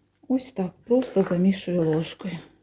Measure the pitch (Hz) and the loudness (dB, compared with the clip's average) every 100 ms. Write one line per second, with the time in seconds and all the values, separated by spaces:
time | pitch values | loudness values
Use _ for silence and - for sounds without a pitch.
0 | _ _ - 262 - - 180 - - 247 | _ _ -4 -4 -4 -6 -6 -8 0 0
1 | 254 196 185 175 190 190 - 175 160 156 | 2 0 2 2 2 2 -2 0 2 0
2 | 160 - 190 165 - _ | -2 -8 -10 -10 -14 _